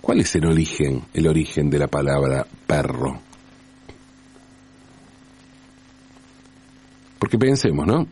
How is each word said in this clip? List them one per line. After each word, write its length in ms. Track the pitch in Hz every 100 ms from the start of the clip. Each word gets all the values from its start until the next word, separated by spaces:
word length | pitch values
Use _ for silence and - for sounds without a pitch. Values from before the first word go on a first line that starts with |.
¿Cuál 180 | - -
es 140 | -
el 100 | 87
origen, 600 | 80 80 78 - 73 65 -
el 120 | - 80
origen 440 | 78 76 - 73
de 80 | 71
la 80 | 69
palabra 600 | 71 69 69 67 67 62 - -
perro? 540 | 151 139 - 135 - - - - - - - - - - _ - - - - - - - - - - - - - - - - - - - - - 262 - - _ - - - - -
Porque 200 | 104 117
pensemos, 480 | 131 139 104 73 76
¿no? 200 | 139 -